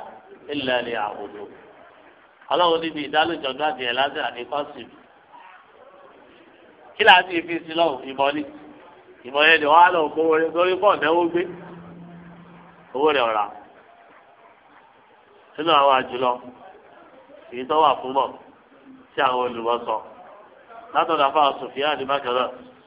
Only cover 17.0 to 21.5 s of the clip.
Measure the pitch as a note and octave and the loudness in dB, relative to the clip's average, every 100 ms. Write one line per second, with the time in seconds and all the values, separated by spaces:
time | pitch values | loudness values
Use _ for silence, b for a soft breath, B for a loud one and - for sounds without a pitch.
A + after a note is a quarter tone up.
17 | - - - - - B2 C3 D#3 D3+ B2+ | -20 -20 -20 -20 -14 -12 -2 4 4 2
18 | B2+ C3+ A#2 - - - _ - - - | -2 -2 -2 -6 -20 -20 _ -20 -20 -20
19 | - - C3+ B2+ B2 A#2 A#2 A#2+ A2+ A2 | -10 -2 0 2 -2 -2 -2 -2 -2 -6
20 | - - - - - - - - - D3 | -8 -20 -20 -20 -20 -20 -20 -20 -4 -2
21 | E3 D#3 C3+ D3+ C#3+ | 0 2 2 4 2